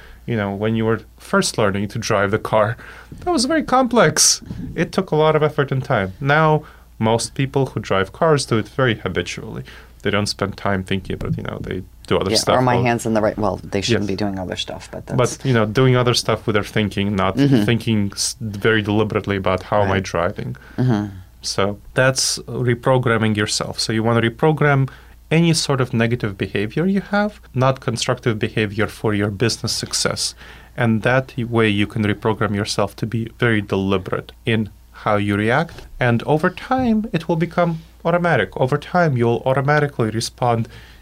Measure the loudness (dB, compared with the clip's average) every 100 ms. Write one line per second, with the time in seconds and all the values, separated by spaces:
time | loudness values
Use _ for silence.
0 | -20 -16 -6 -4 -2 -2 -2 0 0 -2
1 | -4 -20 -2 0 0 0 0 0 -4 -6
2 | 0 2 2 0 2 2 2 -2 -12 -20
3 | -18 -8 -2 0 2 0 2 2 4 4
4 | 4 4 2 0 -6 -12 -8 -4 -2 -2
5 | 0 2 4 4 2 2 0 -2 0 0
6 | 0 -4 2 4 4 2 -2 -20 -20 -2
7 | 2 2 -2 -4 -2 0 -2 -4 -2 0
8 | 0 0 2 2 2 -2 -2 0 0 0
9 | -2 -4 -4 -8 -12 -12 -14 -18 -20 -6
10 | -2 0 -2 -2 -4 -4 -2 -2 -2 -6
11 | -4 -6 -4 -4 -6 -8 -8 -8 -10 -16
12 | -2 0 2 0 2 2 4 2 2 0
13 | 0 2 0 0 -2 -2 -4 -4 0 0
14 | 0 -4 -4 -4 -8 -8 -10 -12 -12 -14
15 | -6 0 0 0 0 2 2 4 4 4
16 | 4 0 0 -2 0 -2 0 -2 0 0
17 | -2 2 0 2 4 4 4 0 0 0
18 | 0 -4 -6 -6 -8 -2 2 2 2 2
19 | 2 0 -2 -2 0 -2 0 0 2 0
20 | 0 -2 -2 -4 -10 -10 -12 -2 2 2
21 | -2 -10 -18 -14 -8 -2 -2 -2 -6 2
22 | 2 2 -2 -4 -8 -2 0 0 2 2
23 | 2 2 2 2 0 -2 -6 -6 -2 0
24 | 2 2 2 2 2 4 4 4 0 -4
25 | -20 -18 0 2 4 2 0 0 0 0
26 | 0 0 -4 -4 -4 -2 -2 -2 0 0
27 | -2 -2 -2 -6 -8 0 0 0 -4 -4
28 | -2 -2 -2 -2 -2 -2 -2 -2 -4 -2
29 | -2 0 0 0 -2 -2 -6 -6 -6 -4
30 | -4 -4 -6 -8 -20 -20 -16 -2 0 2
31 | 2 0 0 -6 -2 2 2 2 -2 0
32 | -2 0 -2 0 0 -2 -2 -2 -2 -2
33 | -6 -4 -6 -2 2 2 0 0 2 0
34 | -2 -6 -8 -8 -2 -2 -2 -8 -20 -6
35 | 0 0 2 2 2 0 -2 -8 -16 -2
36 | 2 2 2 0 0 -4 -4 0 2 0
37 | 0 -4 -2 -2 0 0 0 -2 -10 -6
38 | 0 0 2 2 0 0 0 0 0 2
39 | 2 2 2 2 0 0 2 2 2 0
40 | -2 -2 -6 -2 0 0 -2 -10 -20 -20